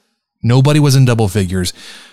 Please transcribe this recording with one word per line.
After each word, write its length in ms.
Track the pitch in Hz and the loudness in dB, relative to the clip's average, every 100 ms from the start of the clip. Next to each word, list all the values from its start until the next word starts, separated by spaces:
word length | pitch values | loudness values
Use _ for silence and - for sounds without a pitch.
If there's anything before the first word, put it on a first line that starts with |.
| _ _ _ _ | _ _ _ _
Nobody 380 | 117 123 135 151 | 0 2 2 2
was 160 | 147 131 | 2 2
in 80 | |
double 240 | 127 117 107 | 2 0 -2
figures. 440 | 104 92 92 90 - - - - | -2 -4 -4 -6 -10 -20 -20 -20